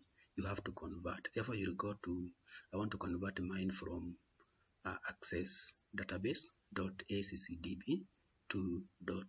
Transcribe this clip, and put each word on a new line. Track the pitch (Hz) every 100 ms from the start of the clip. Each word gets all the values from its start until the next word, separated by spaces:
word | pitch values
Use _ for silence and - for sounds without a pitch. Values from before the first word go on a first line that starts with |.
| - _ - -
you | 95
have | 101
to | -
convert. | - 101 90 87 - -
Therefore, | 113 113 110
you'll | 92
go | 90 101 101
to, | 90 90 90 - - - -
I | 98
want | 104
to | 98
convert | 92 90 98 95
mine | 90 95 95
from, | 92 87 87 87 90 _ _ - _ _ _
uh, | 92 92 -
Access | - - 87 95 - - - - 101
Database | 92 92 110 - - _ _
dot | 98 95 95 -
A | 101
C | -
C | 92 - 85
D | 85 92
B | - 185 190 _ _ _ -
to | 98 92 87 - _
dot | - 95